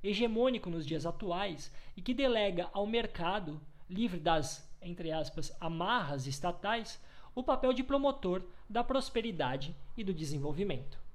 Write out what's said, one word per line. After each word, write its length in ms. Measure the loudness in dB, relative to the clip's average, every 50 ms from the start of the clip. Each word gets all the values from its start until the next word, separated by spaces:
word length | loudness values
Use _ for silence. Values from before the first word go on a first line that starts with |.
hegemônico 680 | 0 0 2 2 2 2 4 4 4 4 4 2 -2 -2
nos 160 | -4 -2 -2
dias 180 | -2 -2 -2 0
atuais 680 | -2 -2 -2 -2 -2 0 0 0 -2 -2 -6 -8 -8 -8 -8 -10 -8 -10
e 40 | -6
que 140 | -2 -2 2
delega 560 | 4 4 6 6 6 4 4 4 2 0 0 0
ao 140 | 0 0
mercado, 720 | 2 2 2 2 0 -2 0 2 2 2 2 -2 -4 -6 -8 -10 -12 -14 -14 -12 -8
livre 300 | 0 0 2 2 0 2
das, 520 | 4 4 6 6 4 0 -4 -8 -10 -12 -12 -10
entre 300 | -8 -8 -6 -4 -4 -2
aspas, 460 | 0 0 -2 -2 -2 -2 -2 -2 -2 -4
amarras 680 | -4 -2 -2 0 2 2 2 2 2 0 -2 -2 -2 -4
estatais, 760 | -4 -2 -2 -2 -2 0 0 0 0 0 -2 -6 -10 -12 -14 -14 -14 -14 -14 -8 -6
o 80 | -4 2
papel 300 | 2 2 4 6 4 4
de 100 | 4 2
promotor 640 | 2 2 4 4 4 2 2 0 0 0 0 -2 -6 -12 -14 -12 -4
da 140 | -2 0 2
prosperidade 920 | 2 2 2 0 2 0 0 0 0 0 0 0 0 2 0 -2 -2 -4 -6 -6 -6 -4
e 80 | -4 -2
do 100 | -2 0
desenvolvimento. 840 | 0 0 -2 -2 0 0 0 0 0 0 0 0 0 -2 -4 -4 -4 -6 -6